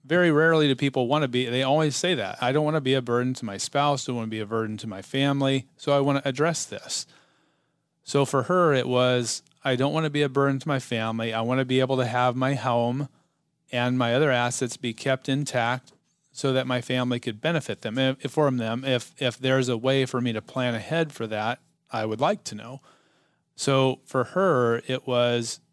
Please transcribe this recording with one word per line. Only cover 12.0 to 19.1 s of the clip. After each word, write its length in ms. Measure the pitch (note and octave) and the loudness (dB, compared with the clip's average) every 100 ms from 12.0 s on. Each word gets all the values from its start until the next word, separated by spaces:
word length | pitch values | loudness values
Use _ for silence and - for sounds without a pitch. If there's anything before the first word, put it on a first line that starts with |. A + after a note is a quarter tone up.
| A#2+ | 0
have 300 | B2 B2 B2 | 2 2 2
my 180 | C3 | 0
home 560 | C#3 B2+ A#2+ A#2 C3 D3 _ _ _ _ _ _ | 0 0 0 0 -2 -6 _ _ _ _ _ _
and 260 | B2 B2 B2+ | -2 0 0
my 160 | A#2 | 2
other 160 | B2 D3+ | 2 2
assets 460 | B2 A#2+ - B2 - | 2 0 -2 -6 -4
be 160 | A#2+ | -8
kept 340 | A2 C3+ C3 - | -4 -2 -2 -2
intact 640 | C3+ D3 B2 A#2 B2+ - _ _ _ _ | -2 -2 -2 -2 -2 -8 _ _ _ _
so 220 | - C#3 | -4 0
that 140 | C3 C3 | 0 0
my 140 | B2+ | -2
family 380 | - B2+ B2 A#2+ | 0 -2 0 -2
could 220 | B2 G#2+ | -4 -4
benefit 400 | D3+ E3+ - G2+ | -2 -2 -4 -8
them, 160 | A2+ A#2+ | -6 0
if, 340 | C3 C3+ C3 | 0 0 -4
from 260 | - D3 B2+ | 0 2 2
them. 260 | A2+ A#2+ C3+ | -2 -4 -2
If, 280 | B2 - | -2 -2